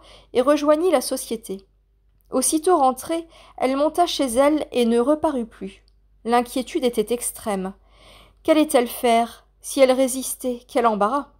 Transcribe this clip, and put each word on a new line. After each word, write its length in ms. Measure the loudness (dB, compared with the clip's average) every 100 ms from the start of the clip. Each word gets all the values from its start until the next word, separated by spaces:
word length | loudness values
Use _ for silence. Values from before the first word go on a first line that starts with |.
| -16 -20 _
et 80 | 0
rejoignit 500 | 2 2 4 2 4
la 100 | 0
société. 640 | -2 -6 -6 -10 -8 -14 -14 _ _ _ _ _ _
Aussitôt 460 | -4 -2 -2 2 2
rentrée, 500 | 2 0 -4 -6 -6 -16 -20 -4
elle 200 | -2 0
monta 280 | 0 2 0
chez 200 | 0 -2
elle 420 | 2 2 2 -2
et 140 | -2 2
ne 140 | 2
reparut 460 | 2 0 0 -4 -8
plus. 380 | -12 -16 -16 _ _ _ _ -2
L'inquiétude 580 | 0 0 -4 -4 -2
était 300 | -2 -2 -2
extrême. 600 | -2 -6 -10 -6 -6 -6 -12 _ _ -20 -20 -20 _
Qu'allait-elle 440 | 2 2 4 2 0
faire? 580 | -2 2 2 0 -6 _ _
Si 180 | -10 2
elle 120 | 4
résistait, 680 | 4 2 -2 -8 -8 -6 -8 -4
quel 200 | 0 0
embarras! 400 | 2 0 -2 -6 _